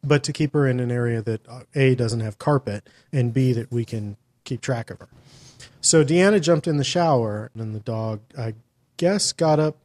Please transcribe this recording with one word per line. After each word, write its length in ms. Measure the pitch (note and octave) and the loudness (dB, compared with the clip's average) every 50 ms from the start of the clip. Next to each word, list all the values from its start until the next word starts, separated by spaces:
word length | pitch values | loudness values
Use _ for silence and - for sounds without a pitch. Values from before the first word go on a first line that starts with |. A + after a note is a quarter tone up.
| - | 2
But 180 | C#3 D3+ C#3+ C3 | 2 2 2 2
to 80 | - D3 | -2 -4
keep 180 | - D#3 C#3+ - | -2 -2 0 2
her 140 | D3+ C#3+ C3+ | 2 2 2
in 120 | B2 B2 | 2 0
an 100 | B2 A#2+ | -2 -2
area 300 | A#2+ B2 A#2+ A#2+ A#2 A2+ | -2 -2 -2 -2 -2 -2
that, 260 | G#2+ A2+ A2 A2 _ _ | -4 -4 -6 -6 _ _
uh, 140 | A#2+ B2+ - _ _ | -20 -20 -20 _ _
A, 200 | D3 C3+ C3 B2+ | 2 4 4 4
doesn't 240 | A#2 B2 A2+ G#2+ A#2 | 2 0 -2 -2 -4
have 180 | A2 A2 G#2+ _ | -4 -6 -8 _
carpet, 500 | - - D3 C#3 - - G2+ G#2 - - _ _ _ _ - | 0 0 0 2 0 -2 -8 -8 -10 -16 _ _ _ _ -2
and 200 | C3+ B2 A#2+ A2+ | -2 -2 0 0
B, 200 | C3 C3 B2+ B2 | 0 2 2 0
that 180 | A2+ A2+ - | 0 -4 -4
we 140 | A#2+ A#2+ A2+ | -4 -4 -4
can 320 | - - A2+ G#2 G#2 G2+ _ _ _ _ _ _ | -4 -6 -8 -8 -10 -12 _ _ _ _ _ _
keep 160 | - C3+ A2+ | -10 -10 -8
track 300 | - - C3 A#2 A2+ - | -4 -6 -6 -6 -6 -12
of 80 | - - | -14 -16
her. 80 | - _ _ - _ - - - - - - _ - - _ _ | -18 _ _ -20 _ -20 -20 -20 -20 -20 -20 _ -20 -20 _ _
So 240 | - - - D#3+ D3+ | -2 2 4 4 4
Deanna 380 | C3 D#3+ F3 F#3 G3 G#3+ G3+ | 4 4 4 4 6 4 4
jumped 260 | D3+ D3+ E3+ D#3 - F3 | 4 4 2 2 2 -2
in 80 | D#3 | -2
the 80 | D3 C3+ | -2 -2
shower, 680 | - - F3+ E3+ E3 D3 B2+ A2+ A2 G#2 G#2 G#2+ A#2 _ A2+ | -2 0 0 2 4 2 2 2 0 -4 -6 -8 -10 _ -10
and 160 | A2+ A2 G#2+ | -10 -8 -8
the 60 | G#2+ | -10
dog, 400 | G2+ - A2+ A2 A2 A2 A2 G#2+ A2 _ _ - | -8 -6 -6 -4 -4 -6 -6 -8 -12 _ _ -8
I 160 | A#2 A2 G#2+ A2+ _ _ _ _ _ _ _ - | -8 -8 -8 -10 _ _ _ _ _ _ _ -2
guess, 340 | E3+ F3 G3 G3+ - - | 0 0 2 2 -2 -4
got 300 | - - E3 D#3 D3+ D3+ | -2 0 2 2 4 4
up 160 | D#3 D3+ D3+ _ | 2 0 -2 _